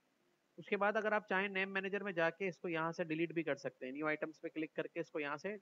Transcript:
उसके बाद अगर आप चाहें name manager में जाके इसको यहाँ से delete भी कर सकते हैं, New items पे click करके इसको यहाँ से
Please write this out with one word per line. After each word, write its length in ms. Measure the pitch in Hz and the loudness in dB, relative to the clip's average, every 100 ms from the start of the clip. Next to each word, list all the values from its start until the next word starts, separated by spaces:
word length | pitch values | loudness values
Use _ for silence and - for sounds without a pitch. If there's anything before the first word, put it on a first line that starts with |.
| _ _ _ _ _ - | _ _ _ _ _ -16
उसके 180 | 165 202 | -4 2
बाद 200 | 196 214 | 2 2
अगर 180 | 214 | 2
आप 120 | 214 208 | 2 2
चाहें 200 | 190 202 | 2 2
name 200 | 190 196 | 2 0
manager 320 | 190 190 196 | 0 -2 -2
में 100 | 202 | -2
जाके 320 | 170 165 165 196 | 2 2 2 -2
इसको 200 | 165 180 | -2 -2
यहाँ 240 | 160 165 | 0 0
से 120 | 165 | 0
delete 280 | 175 156 165 | 0 0 0
भी 80 | 160 | 0
कर 140 | 151 135 | 0 0
सकते 300 | 131 - 127 | -2 -6 -8
हैं, 60 | |
New 140 | 139 156 | -2 0
items 320 | 151 160 151 | 0 -2 -4
पे 100 | 165 | -8
click 240 | 160 156 - | -4 -4 -4
करके 240 | 160 170 | -4 -4
इसको 200 | 165 165 | -4 -2
यहाँ 160 | 143 147 | -2 -2
से 140 | 190 208 | -4 -6